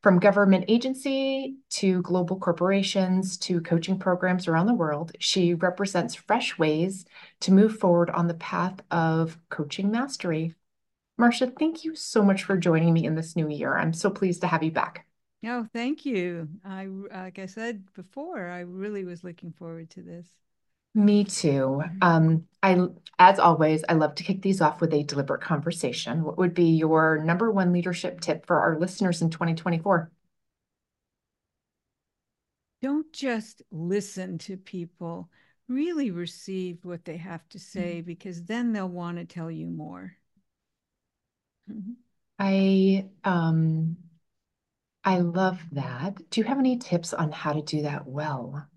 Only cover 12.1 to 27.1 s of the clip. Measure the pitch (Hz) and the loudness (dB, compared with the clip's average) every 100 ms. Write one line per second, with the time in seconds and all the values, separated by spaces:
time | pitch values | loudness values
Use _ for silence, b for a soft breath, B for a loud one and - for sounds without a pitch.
12.1 | 226 202 190 - 190 170 160 170 165 156 | 4 4 4 2 0 4 4 4 4 2
13.1 | 160 160 - 151 147 139 - 160 160 202 | -2 -4 -4 -4 -2 -2 0 -2 0 -2
14.1 | 196 190 175 175 160 160 160 - - _ | 0 -2 0 0 0 0 -2 -4 -8 _
15.1 | _ _ _ 226 240 220 233 240 302 277 | _ _ _ -8 -6 -6 -6 -4 -4 -4
16.1 | 214 180 175 160 180 196 190 190 190 196 | -2 -2 -6 -10 -12 -14 -12 -12 -12 -12
17.1 | 208 185 185 190 190 233 220 190 - 185 | -14 -14 -14 -14 -10 -10 -10 -14 -20 -18
18.1 | - 320 320 175 180 175 185 202 202 185 | -14 -10 -8 -8 -10 -12 -10 -8 -8 -8
19.1 | 175 180 170 170 160 165 165 165 - 175 | -12 -14 -14 -16 -14 -14 -14 -16 -18 -18
20.1 | 170 170 _ _ _ _ _ _ 214 208 | -18 -18 _ _ _ _ _ _ 4 6
21.1 | 208 202 - 160 139 131 139 156 185 185 | 6 2 0 0 2 0 -2 -4 2 4
22.1 | 165 160 160 - _ 196 180 180 - - | 6 6 2 -2 _ 2 4 2 -4 -20
23.1 | - 180 190 170 156 156 156 - 165 151 | 8 8 10 6 6 4 2 2 2 2
24.1 | - - 190 196 190 156 151 165 151 147 | -2 -6 -4 0 2 2 2 0 0 0
25.1 | 143 139 143 - 151 143 - 127 120 - | -4 -4 -4 -2 -2 -2 -4 -6 -6 -6
26.1 | 160 151 - 180 170 170 160 160 160 160 | -4 -4 0 0 4 4 4 4 4 4